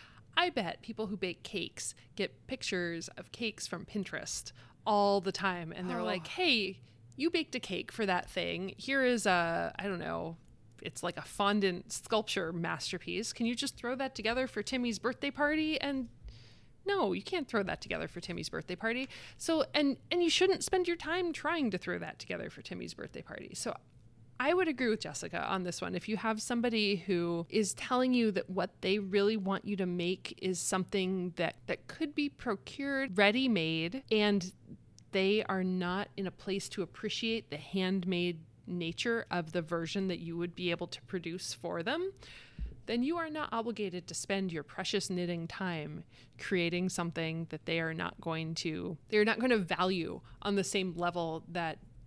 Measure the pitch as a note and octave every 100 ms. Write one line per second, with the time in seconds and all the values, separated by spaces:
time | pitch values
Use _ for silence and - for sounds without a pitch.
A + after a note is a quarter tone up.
0 | - - - - F4+ D4+ F3 - - A3
1 | G#3+ G3+ F3+ - - G3 - - - -
2 | - - G3 - - C4 - F#3 F3 E3+
3 | E3 - - - A3+ - - F3 D#3+ G#3+
4 | F#3 - - - - - - - - G#3
5 | G3+ G3+ F#3+ F#3 F#3+ F3 E3 E3+ F3+ F3
6 | - F#3 D#3+ - F4+ A#3+ F#3+ F#3+ - -
7 | - - D#4 E4 D4+ B3+ - F#3 - -
8 | G3+ F3+ - - E3+ E3+ F#3+ - - C4+
9 | B3+ A#3+ G3+ F3+ E3+ E3+ E3+ - G3+ F3+
10 | E3 E3 E3 E3 - - - - - -
11 | F3 - - - G3+ G#3 G3 F3+ - -
12 | - A3 G#3+ - E3 E3+ E3+ D#3+ - F#3
13 | - F3 A3+ - A#3 A#3+ C#4 - A#3+ B3+
14 | C4+ C4 G#3+ A#3+ C4 - - C4 B3 G#3
15 | A#3 B3 C#4+ C#4 D4 D#4 D#4 D#4 C#4+ C4+
16 | A#3+ - - - - - - - F#4+ G4+
17 | G#3 F#3 - F4+ C#4+ A#3 F#3+ D#3 - D#3+
18 | D#3+ - - F3 D#3+ - - F3+ A3+ A#3+
19 | C4+ - - - - D#4+ D#4 - C#4+ B3+
20 | - F4+ E4+ - F#4+ F#4 - F#4+ F4 E4+
21 | D4+ F4 F4 D#4 D4 E4+ B3+ F3+ - F3
22 | E3 - - F3+ E3 - - F3+ - -
23 | - - - - - - A#3+ - - -
24 | - - - - C4 F4+ F4 B3+ B3 G#3+
25 | - D3 - - - F#3 F3+ E3+ F3+ F3+
26 | - G#3+ A3+ A3 - A#3+ A#3+ A3 G#3 G3
27 | E3+ F3+ E3+ E3+ E3+ A3 G3 - - B3+
28 | B3+ B3 A3+ F#3 - F#3 F3+ - F#3 G#3
29 | G3 G3+ G3+ A3 F#3+ G3 - G3+ F3+ F3
30 | F3 F#3+ - - F#3 F3+ - F#3+ F#3 G3
31 | F#3 F#3+ F3+ E3+ E3 - - F3+ - -
32 | D#4 D4 C#4+ - B3 G3+ - - C#4 C#4
33 | C4+ F3+ G3+ A3+ C4 G3+ D#3+ D#3+ E3 C4
34 | - A3 G#3 G3+ F#3 - - - - -
35 | - G3 F#3+ G#3+ - F#3+ F#3 F#3 F3+ F#3
36 | G#3 - F#3+ - - F#3+ - - E3+ -
37 | G#3+ - A3+ A3+ G#3+ D3 - F#3+ F#3 G3
38 | F3+ F3+ F3 E3 - - - F3 E3 E3+
39 | A#3+ A#3 - F3+ D#3+ F3 D#3+ E3+ E3 G3+
40 | F#3+ F3 E3 E3+ F3 E3+ F3+ E3+ F3 -
41 | - F#3+ E3 F3 - - E3+ F3 E3+ D#4
42 | F#4+ - - - - - - - - A#3+
43 | B3+ E4+ D#4+ D#4 D4 A#3 A3+ A3 G3+ F3
44 | - - - G3 F#3+ E3 - - F#3 G3+
45 | - F3+ F3 E3+ E3 - F#3 E3 D3+ D#3
46 | - - - - - F#3 E3+ F3 F#3 -
47 | E3+ E3 D#3+ E3 E3 D#3 - E3 E3 D#3+
48 | - - E3+ D#3+ D#3+ E3 E3+ D#3 E3+ E3
49 | - G#3+ G#3 A3 B3+ A#3 F3 E3+ F#3 F#3+
50 | D#3+ - - - G#3 G3+ F#3 G3+ F#3 E3+
51 | F3 F3 E3 D#3+ - E3+ E3 - - -